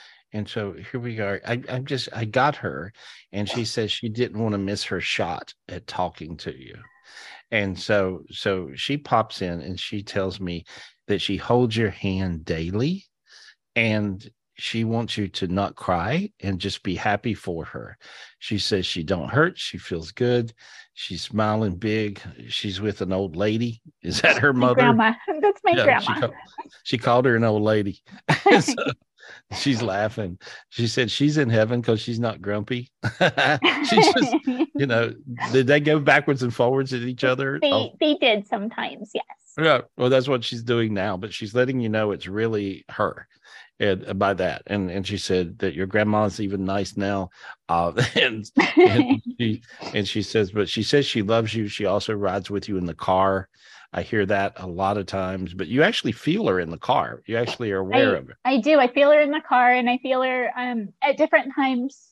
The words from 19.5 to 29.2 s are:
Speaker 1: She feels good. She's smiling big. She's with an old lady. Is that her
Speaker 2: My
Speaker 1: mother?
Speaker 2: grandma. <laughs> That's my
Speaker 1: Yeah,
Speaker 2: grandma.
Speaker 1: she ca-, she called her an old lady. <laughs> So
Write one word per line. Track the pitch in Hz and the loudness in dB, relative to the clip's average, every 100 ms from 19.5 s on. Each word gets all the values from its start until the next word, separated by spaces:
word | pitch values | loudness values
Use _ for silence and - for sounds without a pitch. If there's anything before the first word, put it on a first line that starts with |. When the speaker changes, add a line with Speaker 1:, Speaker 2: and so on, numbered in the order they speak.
| - | 0
Speaker 1:
She | - 90 | -10 -12
feels | - 85 80 | -8 -8 -8
good. | - 123 123 117 - - - - | -2 2 2 0 -8 -20 -20 -20
She's | - - 87 | -16 -10 -10
smiling | - 104 107 107 107 87 | -6 -2 0 0 -2 -2
big. | 107 110 107 98 - 67 117 | -2 -2 -2 -6 -16 -18 -10
She's | - 104 92 | -8 -6 -4
with | 104 98 | -4 -4
an | 92 | -2
old | 95 98 80 | -2 -2 -2
lady. | 104 110 120 117 - _ | 0 0 -2 -6 -16 _
Is | 87 - | -6 0
that | 170 147 | 2 4
her | 143 | 4
Speaker 2:
My | 127 123 | 4 4
Speaker 1:
mother? | 123 | 6
Speaker 2:
grandma. | 247 226 220 233 - | 6 6 4 0 -4
<laughs> | 311 | 2
That's | 403 392 | 2 2
my | 415 339 | 2 2
Speaker 1:
Yeah, | 214 | 2
Speaker 2:
grandma. | 254 | 0
Speaker 1:
she | - 302 | -2 -2
ca-, | - - - - - - | -2 -6 -18 -18 -18 -16
she | - 123 | -6 -2
called | 131 120 127 | 2 4 4
her | 117 | 4
an | 113 | 2
old | 107 | 2
lady. | 104 107 101 95 _ - - | 2 2 0 -6 _ -20 -2
<laughs> | 156 - - | 2 6 6
So | - 240 285 - _ _ | 6 -2 -4 -6 _ _